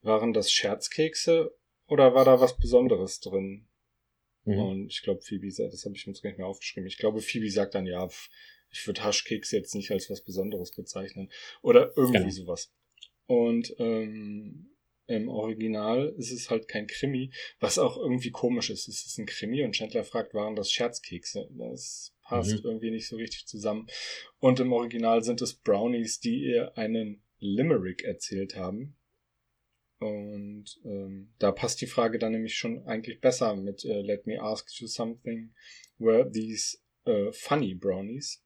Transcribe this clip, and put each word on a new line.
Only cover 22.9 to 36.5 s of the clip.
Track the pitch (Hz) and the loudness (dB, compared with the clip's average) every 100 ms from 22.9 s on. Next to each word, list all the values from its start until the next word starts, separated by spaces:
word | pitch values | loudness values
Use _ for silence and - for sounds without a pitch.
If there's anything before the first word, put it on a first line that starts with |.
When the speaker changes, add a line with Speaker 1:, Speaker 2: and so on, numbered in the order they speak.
Speaker 1:
nicht | 113 - | -4 -8
so | 113 | -8
richtig | 113 - - | -8 -10 -12
zusammen. | 107 107 107 110 - - - - _ | -6 -4 -4 -8 -12 -12 -12 -16 _
Und | 131 127 | 4 4
im | 127 | 4
Original | 120 120 117 113 113 | 2 0 0 4 4
sind | 113 117 | 2 -2
es | 117 | -4
Brownies, | - - 101 120 120 113 - | -2 2 2 2 0 -2 -4
die | 120 123 | -2 -2
ihr | 135 117 - - | 2 0 0 -4
einen | 110 113 107 104 _ _ | -2 -2 -4 -10 _ _
Limerick | 101 101 160 123 92 90 | -2 2 4 2 0 -6
erzählt | - 87 - 98 98 95 | -6 -8 -6 -6 -6 -6
haben. | 92 104 143 - _ _ _ _ _ _ _ _ _ _ | -6 -6 -10 -16 _ _ _ _ _ _ _ _ _ _
Und, | 107 104 104 104 101 104 104 - | -6 -6 -8 -10 -12 -14 -18 -18
ähm, | 117 98 98 98 98 _ | -10 -8 -8 -12 -16 _
da | 101 | 2
passt | - 117 - | 2 -2 -2
die | 120 | -2
Frage | - 117 113 | 0 2 0
dann | 113 | 0
nämlich | 113 110 - | 0 -2 -4
schon | 117 117 - | -4 -6 -6
eigentlich | 110 113 - | -8 -8 2
besser | 131 123 113 101 | 2 4 0 0
mit, | 98 98 | -6 -8
äh, | - 104 | -4 -2
"Let | 101 101 110 | -2 -4 -4
me | 107 | -4
ask | 107 110 - - | -4 -6 -8 -14
you | 113 | -10
something. | - 113 113 - 117 113 _ - - - _ | -6 -6 -6 -8 -8 -10 _ -20 -20 -20 _
Were | 113 113 131 | 6 6 4
these, | 110 110 | -2 -4